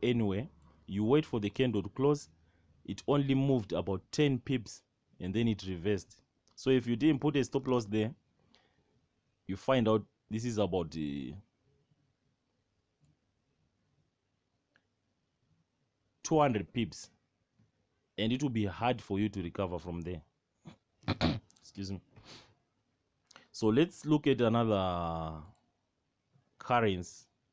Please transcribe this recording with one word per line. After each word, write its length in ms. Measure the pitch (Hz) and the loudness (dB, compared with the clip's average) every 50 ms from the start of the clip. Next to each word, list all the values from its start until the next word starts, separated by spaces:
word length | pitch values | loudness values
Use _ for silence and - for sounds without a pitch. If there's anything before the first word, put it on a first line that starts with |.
anywhere. 460 | - 123 123 120 110 101 95 101 135 - - _ - - _ _ _ - | 2 0 2 2 2 0 0 -2 -4 -8 -12 _ -20 -20 _ _ _ -8
You 160 | 95 101 107 | -4 -2 2
wait 200 | 110 139 156 151 | 4 4 2 2
for 160 | - - 113 | 0 -2 -2
the 120 | 101 98 | -2 -2
candle 320 | - - 131 123 104 101 87 | 0 0 0 0 0 -2 -4
to 60 | 98 | -4
close. 400 | - - 131 147 147 143 - - _ _ _ _ _ _ _ _ _ _ - | -4 0 2 2 2 0 -2 -14 _ _ _ _ _ _ _ _ _ _ -10
It 200 | - - - - - | -10 -10 -6 -2 0
only 280 | 143 143 135 135 135 | 2 2 2 2 2
moved 380 | 135 135 139 131 123 104 - 82 | 2 2 2 2 0 0 -2 -4
about 280 | 85 82 95 95 92 - _ | -4 -2 -2 -4 -6 -6 _
ten 280 | - - 151 143 135 117 | -2 0 2 2 2 0
pips 420 | - - 135 127 98 - - - _ _ _ _ _ _ _ - | -2 -2 -4 -4 -4 -8 -18 -20 _ _ _ _ _ _ _ -10
and 120 | 90 92 | -6 -4
then 160 | 95 113 117 117 | 0 0 2 2
it 160 | 107 101 95 95 | 0 -2 -4 -8
reversed. 520 | 92 85 82 104 101 90 - - - _ _ _ _ _ _ _ _ | -6 -4 -2 -2 -2 -2 -4 -10 -20 _ _ _ _ _ _ _ _
So 160 | - - 131 | -4 2 4
if 160 | 131 127 113 117 | 4 4 4 0
you 80 | 120 | -2
didn't 260 | 113 143 160 151 123 | 2 2 2 2 2
put 140 | - 151 143 | 0 0 0
a 80 | 139 123 | 0 0
stop 240 | - - 139 131 131 | 0 -2 -4 0 2
loss 180 | 127 123 110 | 0 0 0
there, 260 | 98 107 110 107 117 - _ _ _ _ _ _ _ _ - _ _ _ _ _ _ _ _ _ _ _ _ _ _ _ _ _ | 0 0 0 0 0 -2 _ _ _ _ _ _ _ _ -20 _ _ _ _ _ _ _ _ _ _ _ _ _ _ _ _ _
you 100 | - 95 | -10 -10
find 320 | - - - 135 127 113 110 | -4 2 2 4 4 6 6
out 160 | 110 107 104 - _ _ _ - | 4 4 2 -2 _ _ _ -8
this 140 | 107 110 117 | -6 -4 -4
is 120 | 123 113 104 | -2 0 0
about, 380 | 101 87 92 92 85 76 78 80 | 0 2 2 0 -2 -2 -4 -6
uh, 380 | 76 73 71 71 65 62 80 98 - _ _ _ _ _ _ _ _ _ _ _ _ _ _ _ _ _ _ _ _ _ _ _ _ _ _ _ _ _ _ _ _ _ _ _ _ _ _ _ _ _ _ _ _ _ _ _ _ _ _ _ _ _ _ _ _ _ _ _ _ _ _ _ _ _ _ _ _ _ _ _ _ _ _ _ _ _ _ _ _ _ _ _ _ _ _ _ _ _ _ _ _ _ _ _ - | -4 -4 -4 -6 -8 -10 -12 -14 -16 _ _ _ _ _ _ _ _ _ _ _ _ _ _ _ _ _ _ _ _ _ _ _ _ _ _ _ _ _ _ _ _ _ _ _ _ _ _ _ _ _ _ _ _ _ _ _ _ _ _ _ _ _ _ _ _ _ _ _ _ _ _ _ _ _ _ _ _ _ _ _ _ _ _ _ _ _ _ _ _ _ _ _ _ _ _ _ _ _ _ _ _ _ _ _ -4
two 160 | - 160 151 | 0 2 4
hundred 340 | 147 135 113 104 85 - - | 4 4 2 0 -2 -4 -4
pips, 380 | 127 110 80 - - - - _ _ _ _ _ _ _ _ _ _ _ _ _ _ _ _ _ _ _ _ _ - | -4 -4 -4 -6 -12 -18 -20 _ _ _ _ _ _ _ _ _ _ _ _ _ _ _ _ _ _ _ _ _ -2
and 160 | 104 110 123 | -2 0 0
it 80 | 135 | 0
will 80 | 147 139 | -2 -2
be 160 | 117 113 104 | 0 0 -2
hard 340 | 98 87 - 110 123 123 107 | -2 -4 -2 -2 -2 -2 -2
for 200 | - - 98 98 | -4 -4 -2 0
you 100 | 107 104 | 0 -2
to 140 | 101 101 87 | -2 -4 -6
recover 340 | 85 - - 98 87 90 82 | -6 -4 -4 -4 -2 -4 -6
from 240 | 80 87 85 85 | -6 -6 -8 -6
there. 220 | 80 87 92 - - _ _ _ _ _ _ _ - - - _ _ _ _ _ - - | -6 -8 -8 -10 -12 _ _ _ _ _ _ _ -20 -20 -20 _ _ _ _ _ -6 -6
<coughs> 320 | - - - - 139 107 - _ _ _ | -4 -2 0 -2 -2 -2 -8 _ _ _
Excuse 300 | - - - 98 98 95 | -20 -16 -12 -10 -8 -8
me. 100 | 98 85 - _ _ - - - - - - _ _ _ _ _ _ _ _ _ _ _ _ _ _ _ _ _ - - - _ - | -8 -10 -10 _ _ -20 -20 -20 -20 -20 -20 _ _ _ _ _ _ _ _ _ _ _ _ _ _ _ _ _ -20 -20 -20 _ -8
So 120 | - 110 107 | -2 0 2
let's 360 | 110 135 170 175 - - - | 4 4 2 2 0 -6 -2
look 220 | 147 151 147 - | 0 2 2 4
at 160 | 139 131 113 | 4 4 4
another 920 | 120 113 113 117 117 110 104 98 92 90 87 87 85 82 82 82 80 80 80 78 76 - - _ _ _ _ _ _ _ _ _ _ _ _ _ _ _ _ _ _ _ _ - | 4 4 4 4 2 4 2 2 2 0 0 -2 -2 -2 -4 -4 -6 -6 -8 -10 -14 -18 -20 _ _ _ _ _ _ _ _ _ _ _ _ _ _ _ _ _ _ _ _ -12
currency, 680 | - - 127 120 113 104 95 90 90 - - - - _ _ _ _ _ | -4 0 2 2 2 2 0 -2 -6 -10 -16 -20 -20 _ _ _ _ _